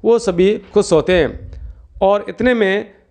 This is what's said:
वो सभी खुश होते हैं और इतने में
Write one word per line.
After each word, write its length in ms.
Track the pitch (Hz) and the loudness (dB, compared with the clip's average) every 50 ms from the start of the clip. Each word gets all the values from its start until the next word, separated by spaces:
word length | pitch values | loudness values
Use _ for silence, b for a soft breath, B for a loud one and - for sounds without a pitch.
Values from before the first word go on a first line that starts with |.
| - | 2
वो 140 | 214 233 226 | 2 0 2
सभी 340 | 226 202 180 170 185 196 214 202 - - - | 0 -2 0 2 2 2 2 -2 -6 -2 0
खुश 180 | 208 202 - | 0 2 2
होते 200 | 175 156 147 - | 2 2 2 2
हैं 180 | 185 180 156 120 - - - - b b b b b b b b _ - | 2 2 0 0 -4 -10 -16 -16 b b b b b b b b _ -2
और 220 | 202 190 202 208 202 - | 0 0 0 0 -2 -8
इतने 260 | 180 - 220 254 247 | -8 -2 0 0 2
में 400 | 233 208 190 190 202 - - - _ _ _ | 2 2 0 0 -2 -4 -8 -18 _ _ _